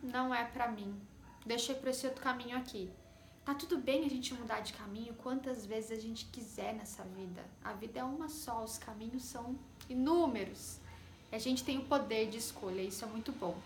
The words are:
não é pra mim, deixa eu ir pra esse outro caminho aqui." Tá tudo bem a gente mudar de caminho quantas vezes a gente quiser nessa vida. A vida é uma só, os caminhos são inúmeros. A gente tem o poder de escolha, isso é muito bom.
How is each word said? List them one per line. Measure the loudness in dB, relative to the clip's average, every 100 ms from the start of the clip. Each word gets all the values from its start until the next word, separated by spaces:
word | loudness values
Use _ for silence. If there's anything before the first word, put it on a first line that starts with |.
não | 0 2 4 2
é |
pra | 0 2 0
mim, | 0 -4 -6 -10 -16 -18 -12 0
deixa | 0 2
eu | 2
ir |
pra | 2
esse | 2 0
outro | 0
caminho | 0 0 0 -2
aqui." | -2 -4 -6 -8 -18 -20 -20 -10 -2
Tá |
tudo | -2 2 2
bem | 6 6 6
a |
gente | 2 -2
mudar | -4 -2 -2
de | -2
caminho | -6 -8 -6 -6
quantas | -6 -2 0 0 -2 -2
vezes | -2 -2
a | -4
gente | -4 -6 -6
quiser | -8 -8 -4 -2
nessa | -2 -6 -10
vida. | -10 -8 -8 -8 -10 -10
A | -8
vida | -6 -6 -4
é |
uma | -2 -2 -4
só, | -4 -2 -2
os | -2 -6
caminhos | -8 -6 -4 -4
são | -4 -6 -4 -6 -6 -16 -2
inúmeros. | 4 8 10 8 6 0 -4 -10 -10 -12 -14 -16 -18 -6
A | -2
gente | 2 2
tem | 4 0
o | 6
poder | 6 6 4 4
de | 2
escolha, | -4 -2 -2 0
isso | 0 -2 -4
é |
muito | -2 -2
bom. | 0 0 0